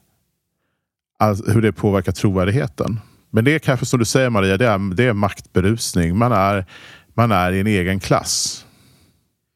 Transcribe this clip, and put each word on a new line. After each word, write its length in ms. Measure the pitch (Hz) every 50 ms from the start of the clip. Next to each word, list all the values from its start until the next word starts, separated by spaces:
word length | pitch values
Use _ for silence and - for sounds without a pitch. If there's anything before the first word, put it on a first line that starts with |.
| _ _ _ _ _ _ _ _ _ _ _ _ _ _ _ _ _ _ _ _ _ _ _ -
alltså, 320 | 107 107 101 98 - -
hur 100 | 101 113
det 100 | 110 107
påverkar 400 | 92 - - 107 98 98 87 -
trovärdigheten. 880 | 92 - - 104 92 95 90 98 104 143 - - - - - - 110 107 - - _ _ _ _
Men 160 | - 110 113
det 100 | 139 156
är 40 | 156
kanske 260 | - - 135 123 135
som 140 | - - 123
du 60 | 110
säger, 240 | - - 131 131 123
Maria, 280 | 113 101 95 95 98
det 100 | 98 123
är, 280 | 117 104 95 98 98 90
det 80 | 87 123
är 100 | 127 104
maktberusning. 1040 | 101 104 95 - - - _ - 95 90 101 113 113 - - - 90 85 82 87
Man 140 | 110 120 123
är, 340 | 117 95 95 98 101 98 90 - - - - - - - _ _ -
man 180 | 110 117 117
är 200 | 101 90 90 90
i 80 | 92 98
en 80 | 98
egen 320 | 110 104 95 87 92 95 95
klass. 640 | - - - - - - - - - - - - - - _ _ _ _ _ _ _ _ _ _ _ _ _ _ _ _ _